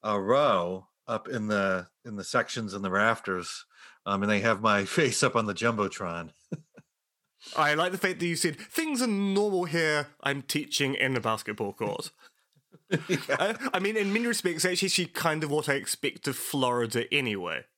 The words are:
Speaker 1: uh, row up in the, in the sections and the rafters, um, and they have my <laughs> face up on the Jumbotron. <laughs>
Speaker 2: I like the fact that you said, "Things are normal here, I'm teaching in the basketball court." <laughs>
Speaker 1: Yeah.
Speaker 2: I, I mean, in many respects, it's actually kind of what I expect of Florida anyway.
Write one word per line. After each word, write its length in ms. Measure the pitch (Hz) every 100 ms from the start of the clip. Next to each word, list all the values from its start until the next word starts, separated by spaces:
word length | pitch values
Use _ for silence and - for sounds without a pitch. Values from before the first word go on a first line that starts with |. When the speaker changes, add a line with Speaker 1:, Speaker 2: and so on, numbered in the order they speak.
| 107
Speaker 1:
uh, 120 | 104
row 680 | 98 131 147 98 87 92 - _ -
up 200 | 110 -
in 200 | 127 107
the, 400 | 104 98 92 90 _ 120
in 100 | 104
the 80 |
sections 500 | 90 127 110 - 110
and 100 | 98
the 80 | 95
rafters, 760 | 95 110 110 - 92 87 - - _ - - -
um, 160 | 98
and 80 | 104
they 80 | 104
have 200 | 113 104
my 240 | 110 101 98
<laughs> 120 | -
face 240 | 143 -
up 120 | 131 117
on 100 | 107
the 80 |
Jumbotron. 800 | 95 117 113 98 - 92 85 82 _ _
<laughs> 80 | 165 - - _ _ _ _ _ _ - -
Speaker 2:
I 180 | 147
like 180 | 151 180
the 40 | 185
fact 220 | 185 190
that 60 | 170
you 80 | 170
said, 220 | 170 143
"Things 420 | - - 320 269
are 60 | 247
normal 560 | 202 202 196 208 190
here, 440 | 175 165 156 151 147 _
I'm 200 | 139 139
teaching 520 | 135 147 151 - 135 135
in 180 | 131
the 80 | 131
basketball 520 | 113 110 - 104 104
court." 380 | - 107 - - _
<laughs> 60 | - _ _ _ _ - _ 180 -
Speaker 1:
Yeah. 100 | 165 -
Speaker 2:
I, 260 | 135 196 220 262 185
I 40 |
mean, 160 | 196 220
in 140 | 202
many 140 | 214 240
respects, 400 | 233 180 160 180
it's 180 | 180
actually 220 | 190 - 175
kind 380 | - 170 156
of 80 | 151
what 180 | 151 147
I 40 |
expect 540 | 139 - - 143 - -
of 80 | 127
Florida 680 | - 139 127 123 117 117 117
anyway. 520 | 147 127 101 87 76 -